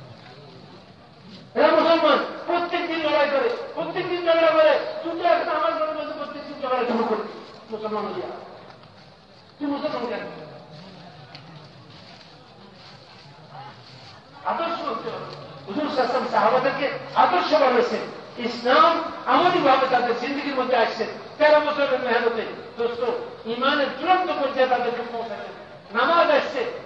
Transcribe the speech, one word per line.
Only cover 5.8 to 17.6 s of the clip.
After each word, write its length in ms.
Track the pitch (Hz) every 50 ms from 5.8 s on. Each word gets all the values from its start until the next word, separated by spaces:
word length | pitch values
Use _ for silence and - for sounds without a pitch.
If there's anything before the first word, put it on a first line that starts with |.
| 311 311 302
মধ্যে 180 | 302 294 302 311 311
প্রত্যেক 240 | 277 285 285 285 -
দিন 180 | 285 277 -
ঝগড়া 300 | 262 247 254 247 226 233
শুরু 120 | 226 226 220
করবি 240 | 220 214 - - - - - - - - - - -
মুসলমান 340 | 220 208 214 214 214 208 202
হইয়া, 260 | 196 185 180 - - - - - - - - - - - - - - - - - - - - - - - - - - - -
তুই 80 | 294
মুসলমান 400 | 285 277 269 294 302 - - 233 -
কেন? 120 | - - - - - 160 156 147 139 135 - - 156 151 180 190 185 180 175 175 165 - - - - - 151 170 165 151 147 143 - - - - - - - - - - - - - - - - - - - - - - - - - - - - - - - - - - - - - - - - - - - - - - - - - - - - - - -
আদর্শ 260 | 185 208 - 330 339
হতে 400 | 339 - 294 269 226 - - 156
হবে। 380 | - - - - - - - - - - -
হুজুর 240 | - 208 294 302 269
সাল্লাল্লাহু 0 |
আলাইহি 80 | - 254
ওয়াসাল্লাম 300 | 240 - 262 247 220 -
সাহাবাদেরকে 600 | - 214 202 226 254 254 254 269 262 - 285 254 - - - - -
আদর্শ 380 | - 262 262 359 359 - -
বানিয়েছেন। 680 | 294 311